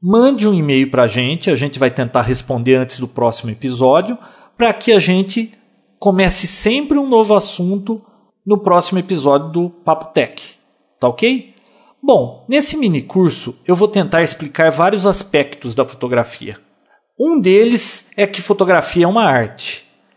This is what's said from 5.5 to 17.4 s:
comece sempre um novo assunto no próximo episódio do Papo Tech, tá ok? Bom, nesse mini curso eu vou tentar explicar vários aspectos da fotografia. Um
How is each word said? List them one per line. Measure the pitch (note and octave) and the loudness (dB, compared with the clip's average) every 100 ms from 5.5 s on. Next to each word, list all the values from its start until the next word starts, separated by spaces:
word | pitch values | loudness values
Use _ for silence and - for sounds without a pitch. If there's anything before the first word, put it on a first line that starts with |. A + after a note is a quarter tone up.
| - _ _ _ _ | -12 _ _ _ _
comece | G3+ F#3+ F#3 - F3+ | 0 2 0 0 -4
sempre | - G#3+ C4 D4 C#4+ | -2 -2 -2 0 -2
um | C#4 | 2
novo | A#3 G#3+ | 2 4
assunto | G#3 - - F3+ G3 G3 A3 - _ _ _ | 2 0 -4 -4 -4 -4 -8 -10 _ _ _
no | - G3+ | -2 0
próximo | G3 F3 F3 F#3 | 2 2 2 -4
episódio | F#3 F3+ C#3 C#3 D#3+ | -2 -2 2 0 0
do | E3 F3 | -4 -4
Papo | E3+ - D#3+ - | -4 -4 -4 -2
Tech, | - A#2+ - - _ _ _ _ _ | -4 -4 -6 -20 _ _ _ _ _
tá | B2 | -2
ok? | A#2 A3+ C4 - _ _ _ _ _ | 0 0 0 -6 _ _ _ _ _
Bom, | C#4 A3 B2 - - | 2 2 2 -8 -2
nesse | C#4 C#4+ D#4 | -2 0 -2
mini | A#3+ D3+ | 0 -2
curso | - F#3 F3 - - - - | -2 0 0 0 -10 -10 -2
eu | |
vou | F3+ G#3 | 0 2
tentar | G3+ F#3 E3 | 0 0 0
explicar | E3+ - D3+ - D#3+ | 0 -4 -12 0 0
vários | D3 F3 G#3 | 2 0 2
aspectos | G3 F3+ - D3 C#3+ - B2 | 0 -2 -2 -2 -2 -6 -8
da | A2+ | -4
fotografia. | B2 - B2+ B2 A#2 - - G2+ _ _ _ _ _ _ | -4 -4 -4 -2 -2 -8 -16 -16 _ _ _ _ _ _
Um | D4 D#4+ | 0 2